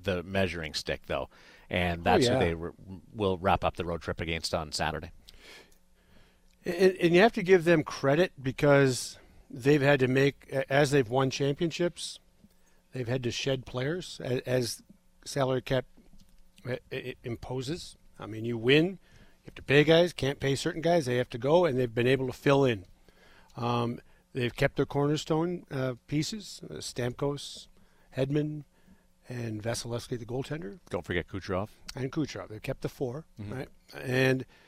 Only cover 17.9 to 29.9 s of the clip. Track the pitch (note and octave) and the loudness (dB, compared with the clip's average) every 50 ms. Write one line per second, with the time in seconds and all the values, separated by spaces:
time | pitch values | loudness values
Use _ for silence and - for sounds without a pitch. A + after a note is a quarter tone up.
17.9 | - _ _ - - - G#2 G#2 G#2+ A2 A2+ A#2 A#2+ A2+ A2+ B2+ C#3 D#3 E3 F#3+ | -20 _ _ -20 -18 -16 -14 -12 -10 -8 -6 -4 -4 0 4 6 6 6 6 4
18.9 | F#3+ - _ _ - - - - _ _ - - - - - - C3+ D3 D3+ D3+ | 0 -8 _ _ -20 -20 -20 -20 _ _ -20 -20 -18 -8 0 4 6 6 8 8
19.9 | E3 E3+ F3+ F3 - - C3 C3+ C#3 - - C#3 C3+ - - D#3+ - D#3+ C#3+ E3 | 8 6 6 4 0 -2 -4 -4 -2 -2 -2 -2 -2 0 -2 -4 -4 0 2 2
20.9 | F3 E3+ C3 B2+ B2 B2 A#2+ - - A#2 A#2 C#3 D#3+ F3+ F3 D#3 B2 C3 B2+ A#2 | 4 2 2 2 0 0 -2 -2 -4 -4 0 4 4 4 4 4 2 0 0 0
21.9 | A2 B2 A#2 B2+ C3+ B2+ C3 B2 - - - D3 C#3 C#3 C#3 B2+ A2+ F#2+ F2 - | 0 2 2 4 2 2 0 -4 -6 0 2 4 6 6 6 4 2 0 -4 -14
22.9 | - _ _ _ _ _ _ - - - - _ - - A#2 A#2+ A#2+ A#2+ A#2+ A#2 | -20 _ _ _ _ _ _ -20 -20 -20 -20 _ -10 -6 -2 -2 0 0 -2 -2
23.9 | A#2+ - - - _ _ _ _ - C3+ A#2+ A#2 - - C#3+ C3+ - - C#3 - | -4 -8 -12 -20 _ _ _ _ -6 -4 -4 -4 -2 0 0 0 2 0 -2 0
24.9 | - C#3 C#3+ D3 D#3 D3 - - D#3+ D#3 E3+ F3+ F3 - - - C#3 C3+ C3 C3 | 0 0 0 0 0 -2 -2 -2 -2 0 0 -2 -4 -8 -10 -8 -6 -4 -4 -4
25.9 | B2 A#2 _ - C#3+ D3+ D3+ - A3 G#3 F#3 - - - E3+ - - - A2+ - | -6 -8 _ -6 -4 -2 -2 -4 -6 -10 -12 -14 -16 -16 -16 -14 -12 -12 -12 -10
26.9 | - - A#2+ B2 B2+ - C#3+ C#3+ C#3+ C#3 - - - - - - - _ _ _ | -6 -4 -4 -4 -4 -4 -4 -4 -4 -6 -10 -14 -16 -16 -20 -20 -20 _ _ _
27.9 | _ _ _ _ - C3 C3+ C3+ D3 D3+ D3 D3+ D3+ D3+ C#3+ _ _ _ _ - | _ _ _ _ -4 -2 -2 0 0 0 0 -2 -4 -10 -12 _ _ _ _ -20
28.9 | - _ _ _ _ _ _ - B2+ A#2+ A#2 A2+ G#2+ G#2 G#2 A#2 A#2 - - A#2 | -20 _ _ _ _ _ _ -12 -10 -8 -6 -6 -6 -6 -4 -4 -4 -4 -6 -6